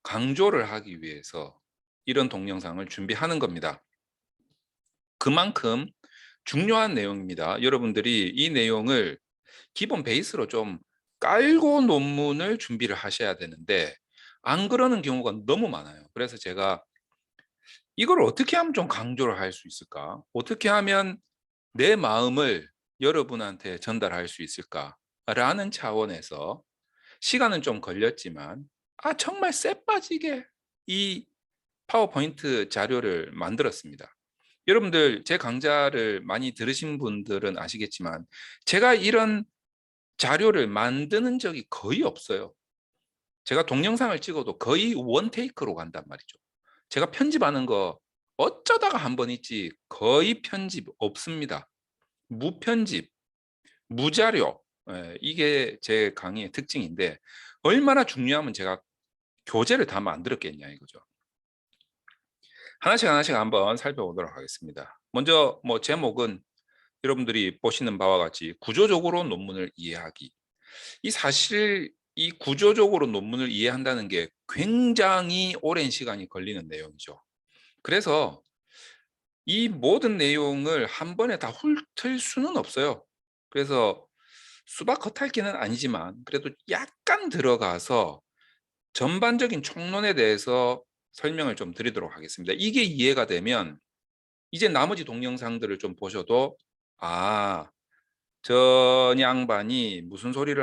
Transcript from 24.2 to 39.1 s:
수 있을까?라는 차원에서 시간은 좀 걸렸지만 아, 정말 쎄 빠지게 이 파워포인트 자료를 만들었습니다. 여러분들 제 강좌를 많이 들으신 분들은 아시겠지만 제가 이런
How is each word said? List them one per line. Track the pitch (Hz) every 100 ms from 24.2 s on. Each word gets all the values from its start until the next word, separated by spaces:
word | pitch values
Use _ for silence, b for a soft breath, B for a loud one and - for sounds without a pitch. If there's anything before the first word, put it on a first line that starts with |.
| 87
수 | -
있을까?라는 | 80 - - 78 71 - _ _ - 110 127 - 98
차원에서 | - 117 107 107 82 - 73 78 123 _ _ _ b b b
시간은 | - 254 240 175
좀 | 131 107
걸렸지만 | - 92 113 - 92 80 73 117 143 _ _ -
아, | 302
정말 | 311 - 392 370
쎄 | - - 392 -
빠지게 | 403 - 330 311 262 - _ _ _ -
이 | 190 196 180 - _ _ _ _ _ -
파워포인트 | 233 202 135 156 143 147 120 98
자료를 | - 107 123 110 85 78
만들었습니다. | - 85 113 131 - 76 71 - _ _ _ _ _ -
여러분들 | 220 196 165 147 107 -
제 | 170
강좌를 | 120 123 147 147 139 135 110 98
많이 | - 107 131
들으신 | 117 117 135 160 147
분들은 | 120 104 104 98 101 90
아시겠지만 | - 110 104 - 85 82 - B B B -
제가 | 185 247 233
이런 | 196